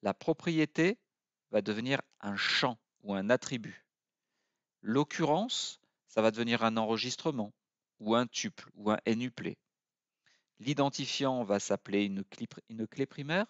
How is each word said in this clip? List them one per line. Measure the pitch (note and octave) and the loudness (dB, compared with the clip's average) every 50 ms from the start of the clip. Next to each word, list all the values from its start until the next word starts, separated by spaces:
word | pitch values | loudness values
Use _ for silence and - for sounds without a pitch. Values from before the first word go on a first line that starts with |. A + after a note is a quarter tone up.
La | - G2+ G2 | -2 -2 -4
propriété | _ - - D#3+ - - F3+ E3 D#3+ D#3 D3 _ - D#3+ F3+ G#3+ _ _ _ _ _ _ _ _ _ _ _ | _ 0 0 0 0 0 0 2 2 2 2 _ 2 4 4 2 _ _ _ _ _ _ _ _ _ _ _
va | - G#2+ | 0 0
devenir | G2 G2+ G#2 G#2+ A#2 B2+ C#3 C3 - _ _ _ | 2 2 -2 -2 0 0 -2 -2 -2 _ _ _
un | - G2+ G2+ | -8 -6 -4
champ | G2+ - - - - - C3+ A#2+ - _ _ _ _ _ | -2 0 0 2 2 2 0 -2 -2 _ _ _ _ _
ou | G2+ G2+ | -4 -2
un | G2 F#2+ G#2 | -2 2 2
attribut. | B2 B2 - - C#3 A#2+ G#2+ F#2 - - _ _ _ _ _ _ _ _ _ _ _ _ _ _ _ _ _ _ _ _ - | 2 2 2 -4 -6 -6 -6 -10 -14 -16 _ _ _ _ _ _ _ _ _ _ _ _ _ _ _ _ _ _ _ _ -6
L'occurrence, | G#2 A2+ C3 D3 - - - E3+ C#3+ D3 E3+ G#3+ B3+ - - - - - _ _ _ _ _ _ _ | 0 2 2 2 0 0 -2 2 2 2 2 2 -2 -4 -4 -6 -6 -10 _ _ _ _ _ _ _
ça | - - | 0 4
va | A2 A2+ | 4 4
devenir | G#2+ A2+ A#2 A#2 A#2 A#2 A2+ | 4 2 0 0 0 2 2
un | A2+ A2 | 2 2
enregistrement, | A2+ A2 G#2+ A2+ A2 G#2 B2+ B2+ - - E3 D3 B2 G#2+ G2+ - _ _ _ _ _ _ _ _ _ | 2 0 0 0 -2 -2 -4 -6 -4 -4 -4 -2 -2 -6 -6 -8 _ _ _ _ _ _ _ _ _
ou | A2 G#2+ A2+ | -2 2 2
un | A#2 B2 A#2 | 2 2 0
tuple, | - - - A2 - - - - _ | -4 -6 -6 -6 -8 -10 -20 -20 _
ou | - G#2 G#2 | -6 0 0
un | G#2+ - - - | 0 2 2 0
nuplet. | A2+ A2+ B2 B2+ - - - E2+ - _ _ _ _ _ _ _ _ _ _ _ _ _ _ _ _ _ _ _ _ _ | 0 0 0 -4 -6 -6 -8 -8 -8 _ _ _ _ _ _ _ _ _ _ _ _ _ _ _ _ _ _ _ _ _
L'identifiant | G#2+ B2+ D3 C#3 C#3 C#3 - - C#3+ B2 - - C#3 C3+ C3 B2+ A#2+ | -4 -4 0 2 2 0 2 -2 -6 -4 -2 0 0 0 0 0 0
va | G2 G2+ G2+ | 0 0 0
s'appeler | - - G2+ G2+ _ - G2 G2+ G#2 | 2 0 -2 -2 _ 0 2 2 2
une | G2+ G2 G2 F#2+ | 2 0 -4 -6
clé | _ - - A#2+ A2+ | _ -10 -10 -10 -10
pri-, | - - _ _ | -10 -16 _ _
une | A2+ A2+ A2 | -8 -8 -8
clé | G#2+ - - C3+ | -8 -4 -6 -6
primaire | - - - C#3+ C#3+ D#3+ F#3 G#3+ | -6 -4 -12 -6 -2 0 -2 -2